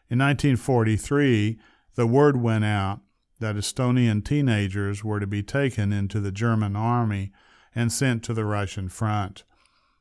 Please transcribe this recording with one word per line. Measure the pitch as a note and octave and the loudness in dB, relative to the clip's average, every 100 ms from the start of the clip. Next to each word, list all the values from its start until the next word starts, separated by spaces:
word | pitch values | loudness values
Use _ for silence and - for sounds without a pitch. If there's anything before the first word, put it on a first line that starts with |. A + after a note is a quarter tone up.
| - | -4
in | A#2+ | 0
nineteen | C#3 C#3+ D3 B2 | 2 2 2 2
forty-three, | - B2 A2 G#2 - C#3+ C#3+ A2+ G#2 A2 _ _ _ - | 2 2 2 0 0 2 4 4 2 -4 _ _ _ -2
the | A#2 | 2
word | C3 D3 C3+ | 6 6 4
went | A#2 A2 G#2+ | 2 2 2
out | G#2 F#2+ G2+ _ _ _ - | 0 -2 -6 _ _ _ -8
that | A2 G#2 | -4 -4
Estonian | G#2 - B2+ B2+ A#2+ G#2 - | -4 -2 0 2 2 2 0
teenagers | D3 C3+ G#2+ G2+ G2+ G2+ G2+ | 0 2 2 0 -2 -4 -6
were | G#2+ G#2 | -6 -4
to | G2+ | -4
be | G2+ | -6
taken | G2+ C#3 C#3 - G2+ | -4 -2 -2 0 -2
into | G2+ G2 A2 | 0 -2 -4
the | G2+ | -4
German | G2 A#2+ A2 G#2 G2+ | -2 0 0 0 -2
army | A2+ A#2+ A2+ G2 G2 _ _ _ _ | 0 0 0 -4 -6 _ _ _ _
and | - A#2 | -2 -2
sent | - C3+ A2+ | 0 0 -2
to | - | -4
the | A2+ | -4
Russian | G#2+ G#2 G2 - F#2 | -2 -2 -4 -6 -8
front. | - A2 G#2 F#2+ - - _ _ _ _ _ | -4 -2 -2 -4 -10 -20 _ _ _ _ _